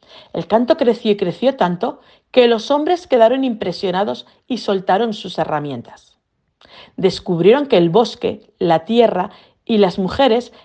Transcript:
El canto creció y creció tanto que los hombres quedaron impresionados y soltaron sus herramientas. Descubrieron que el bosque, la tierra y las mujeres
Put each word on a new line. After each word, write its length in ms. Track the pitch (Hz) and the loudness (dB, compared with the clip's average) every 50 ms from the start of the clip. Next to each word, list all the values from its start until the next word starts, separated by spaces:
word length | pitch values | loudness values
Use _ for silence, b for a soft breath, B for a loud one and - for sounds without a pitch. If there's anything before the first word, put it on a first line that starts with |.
| B B B B B B | B B B B B B
El 140 | B 175 165 | B -8 -4
canto 300 | - 202 226 247 233 320 | 0 0 0 2 2 0
creció 360 | - 277 240 226 226 - 220 | 2 2 0 0 0 0 -2
y 40 | 208 | 0
creció 400 | 208 190 175 165 - 233 262 269 | 0 -2 -4 -4 -2 -2 -2 0
tanto 440 | - 185 180 175 175 - 262 - b b b b b b b | 0 0 -2 -2 -4 -6 -6 -8 b b b b b b b
que 180 | - 254 247 240 | 2 4 4 4
los 220 | 233 214 220 - | 4 0 -2 -2
hombres 360 | 277 294 302 320 359 339 - | -2 -2 0 -2 -2 -4 -2
quedaron 380 | - 262 247 226 226 254 269 269 | 0 2 4 4 4 4 2 -2
impresionados 840 | 254 226 214 202 190 170 - - 185 175 185 208 226 247 - - b b b b | -4 -4 -4 -6 -8 -6 -6 -4 -4 -2 -2 -4 -4 -6 -10 -12 b b b b
y 120 | b 254 208 | b -8 -6
soltaron 540 | - - 196 190 185 - 185 202 240 226 | -4 -4 -4 -2 0 0 0 0 0 -2
sus 260 | 208 - - 190 - - | -4 -8 -10 -10 -6 -6
herramientas. 800 | 160 160 156 147 147 143 135 120 113 - - - _ _ _ _ _ _ _ _ _ _ _ _ B B B B B B B | -6 -4 -4 -6 -6 -6 -10 -10 -12 -16 -20 -20 _ _ _ _ _ _ _ _ _ _ _ _ B B B B B B B
Descubrieron 720 | B 180 185 175 - - - 175 165 170 196 233 285 294 | B -2 -2 -2 -2 -6 -4 -2 2 4 4 4 4 2
que 100 | 277 233 | 2 2
el 140 | 180 170 170 | 2 2 4
bosque, 640 | 160 220 233 214 - - - - - - _ _ _ - | 2 2 0 0 -4 -6 -6 -6 -6 -8 _ _ _ -4
la 260 | 185 170 165 160 165 | -2 0 0 0 0
tierra 460 | - 226 240 233 208 190 180 185 208 b b b b b b _ | 0 2 2 2 2 2 -2 -6 -8 b b b b b b _
y 140 | - 233 208 | -2 0 2
las 200 | 202 180 180 - | 2 2 0 -2
mujeres 540 | 185 180 - - 277 254 220 247 240 - b b | -4 -4 0 2 2 2 2 0 -2 -6 b b